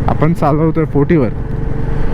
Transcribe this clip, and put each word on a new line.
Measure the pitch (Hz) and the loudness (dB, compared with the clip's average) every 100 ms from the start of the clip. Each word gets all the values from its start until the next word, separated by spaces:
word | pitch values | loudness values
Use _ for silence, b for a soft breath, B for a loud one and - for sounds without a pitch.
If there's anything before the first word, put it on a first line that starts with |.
| - | 0
आपण | - 151 | 2 2
चालवतोय | 165 151 147 160 160 | 2 0 2 0 0
फोर्टीवर. | 147 147 143 170 113 - - - - - - - - | 0 0 2 2 0 -2 -6 -4 -4 -2 -2 0 0